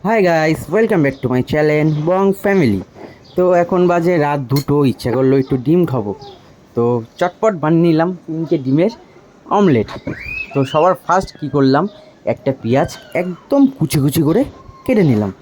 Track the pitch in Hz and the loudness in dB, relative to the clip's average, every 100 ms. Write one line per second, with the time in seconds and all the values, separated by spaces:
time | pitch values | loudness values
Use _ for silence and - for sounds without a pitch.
0 | 190 226 180 165 156 151 - 185 226 202 | 0 2 2 2 0 -2 -2 0 2 2
1 | 139 135 127 127 123 151 151 151 156 151 | 0 -2 -2 -2 0 0 2 2 0 0
2 | 151 185 196 190 202 196 135 98 87 - | -2 0 0 0 0 2 2 0 -6 -20
3 | - - - - 180 175 175 180 180 175 | -20 -20 -10 -2 2 2 2 0 2 2
4 | 170 175 147 147 120 139 139 143 139 - | 0 0 0 -2 -2 -4 0 0 2 0
5 | 127 123 135 135 135 135 120 175 165 127 | -4 0 2 2 0 -4 0 2 2 -2
6 | 101 95 - - - - _ - 120 120 | -4 -8 -12 -20 -20 -20 _ -2 0 0
7 | 113 - 180 - 220 185 151 165 170 156 | -4 -4 -4 0 -2 0 0 2 2 2
8 | 170 180 - 160 160 165 131 139 190 - | 0 -4 -10 -8 -4 -2 0 0 0 -2
9 | - - - - - 196 196 123 101 - | -20 -20 -20 -20 -4 0 2 2 0 -8
10 | - - - - - 143 135 156 170 175 | -12 -12 -10 -10 -6 -4 -2 2 2 0
11 | - 180 185 - 147 143 135 135 196 - | -2 -2 -2 -10 -4 0 2 2 0 -8
12 | - - - 117 - 135 113 127 165 - | -20 -10 -6 -4 -4 -6 -2 0 0 -6
13 | - - 180 175 - 277 269 - 160 170 | -10 -8 -6 -10 -4 2 2 2 -2 0
14 | 139 165 147 180 294 - - - - 233 | 0 0 0 0 -2 -8 -20 -14 -2 2
15 | 170 110 101 90 | 4 2 -2 -6